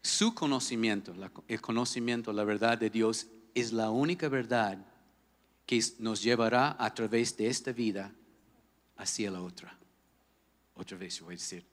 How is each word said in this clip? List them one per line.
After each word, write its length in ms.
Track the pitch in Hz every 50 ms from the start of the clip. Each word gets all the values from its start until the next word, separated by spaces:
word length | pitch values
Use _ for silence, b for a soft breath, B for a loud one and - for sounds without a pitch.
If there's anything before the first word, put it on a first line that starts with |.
| -
Su 300 | - - - 202 226 226
conocimiento, 800 | - 165 147 139 127 123 - 127 113 113 113 107 101 98 - 87
la, 160 | 90 98 95 - - - -
el 120 | 113 104
conocimiento, 720 | - - 113 117 123 117 - 123 117 120 120 120 113 110
la 120 | 104 104 107
verdad 340 | 104 107 104 113 113 120 117
de 140 | 113 107
Dios 340 | - 113 113 110 113 110 - - - - - - _
es 180 | 123 120 113 113
la 160 | 113 110 110
única 400 | 110 123 143 160 180 175 165 147
verdad 480 | 131 135 120 113 127 120 110 101 95 92 92 - - _ _ _ _ _ _ _ _ _ _ _ _ _ _
que 120 | - 127 117
s-, 180 | 110 - - -
nos 240 | 110 113 110 104
llevará 540 | 104 117 120 117 117 113 117 123 131 147 - -
a 160 | 117 107 -
través 420 | - 117 104 110 117 120 117 -
de 120 | - 107 113
esta 240 | 127 - - 135
vida 420 | 123 117 120 110 98 98 98 101 101 - - - _ _ _ _ _ _ _ _ _ _ _ _ _ -
hacia 340 | 101 - - - 110 101
la 100 | 95 90
otra. 340 | 90 90 90 - - 87 - _ - _ _ _ _ _ _ _ _ _ _ _ _ _ _ _ _ _ _
Otra 200 | - 92 - 101
vez 240 | 90 95 90 - -
voy 120 | 85 82 87
a 40 | 82
decir 280 | - - - 87 85 _